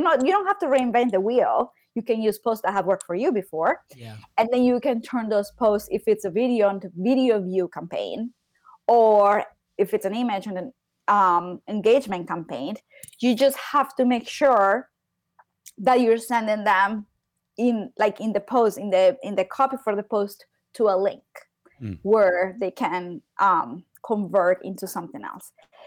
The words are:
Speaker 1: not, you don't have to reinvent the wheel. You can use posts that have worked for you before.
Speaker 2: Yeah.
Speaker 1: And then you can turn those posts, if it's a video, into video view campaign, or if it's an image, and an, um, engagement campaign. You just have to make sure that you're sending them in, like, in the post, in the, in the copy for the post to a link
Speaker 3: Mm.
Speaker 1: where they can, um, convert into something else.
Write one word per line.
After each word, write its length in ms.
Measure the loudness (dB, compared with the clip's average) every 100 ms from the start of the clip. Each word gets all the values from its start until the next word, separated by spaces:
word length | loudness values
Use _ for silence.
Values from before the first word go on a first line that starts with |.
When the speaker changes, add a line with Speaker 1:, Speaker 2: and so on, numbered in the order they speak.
| 2
Speaker 1:
not, 140 | 2 2
you 60 |
don't 140 | 2 0
have 120 | -2
to 80 | 0
reinvent 440 | 0 2 0 2
the 80 | 0
wheel. 540 | 0 2 2 0 -2 _ _ -8
You 80 |
can 180 | -4 -2
use 160 | -2 -2
posts 240 | -2 -2
that 100 | -2
have 120 | -2 0
worked 200 | -2 -4
for 60 | -4
you 160 | -2
before. 500 | -2 -4 -2 -2 -2 _ -20
Speaker 2:
Yeah. 220 | -18 -18 -8 -4
Speaker 1:
And 100 | 0
then 120 | 2
you 160 | 2 2
can 220 | 0 -4
turn 280 | -4 -6 -2
those 200 | -2 -2 0
posts, 260 | 0 0 -2
if 120 | -4 -2
it's 180 | -2 -2
a 40 |
video, 400 | -2 0 2 2
into 220 | 0 -10 -4
video 460 | 0 2 2 0
view 260 | -2 -2 -4
campaign, 640 | -6 -8 -6 -6 -8 -10 _ _ _ _ -6 2
or 560 | 6 6 6 4 2 -2 _ _ -4
if 160 | -2 -2
it's 100 | -4
an 80 |
image, 320 | -4 -4 -4 -6
and 100 | -8
an, 140 | -10 -14 _ _ 0
um, 540 | 4 4 2 0 -10 -8
engagement 600 | 0 4 2 2 -6 -6
campaign. 480 | -8 -8 -10 -10 -10 _ _ -20 -2
You 160 | 0 2
just 220 | 2 0
have 380 | -2 -2 0 0
to 100 | 0
make 220 | 0 -4
sure 640 | 0 4 4 4 2 -4 _ _ _ _ _ _ _ -20 -4
that 240 | 2 4
you're 160 | 4 0
sending 460 | 0 -2 -2 -2
them 420 | 0 2 2 -2 -12 _ _ _ _ -4
in, 340 | -2 -2 -4 -2
like, 220 | -2 -2
in 140 | -4
the 60 | -4
post, 380 | -2 0 0 0
in 120 | 0
the, 280 | 4 4 2
in 120 | -4 -4
the 100 | -2
copy 320 | 0 -2 -2
for 120 | -4 -4
the 80 |
post 420 | -2 -4 -4 -8 _ _ _
to 140 | -2 0
a 60 | 2
link 260 | 0 -4 _ -20 _ _ _ -14
Speaker 3:
Mm. 180 | -12 -6
Speaker 1:
where 520 | 2 4 4 2 -2 -4
they 100 | -8
can, 500 | -4 -4 -4 -8 -12 -12 -2
um, 440 | 2 2 -2 -10 -18 _
convert 600 | -6 -4 0 2 2 0
into 240 | -4 -12 -10
something 360 | -10 -12 -14 -14
else. 260 | -16 -20 _ _ _